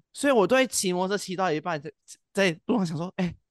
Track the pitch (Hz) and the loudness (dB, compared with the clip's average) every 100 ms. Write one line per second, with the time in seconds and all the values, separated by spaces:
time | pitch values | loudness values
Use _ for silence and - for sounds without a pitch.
0 | _ - 285 240 180 262 262 - 185 180 | _ -2 2 4 4 4 2 0 -2 0
1 | 185 202 - 180 185 151 175 156 151 - | 0 -2 -4 -2 -2 -2 -4 -6 -8 -18
2 | - - _ - 196 160 - 247 180 151 | -20 -20 _ 0 0 0 -2 0 0 -4
3 | 180 - 175 - _ | -6 -4 -6 -6 _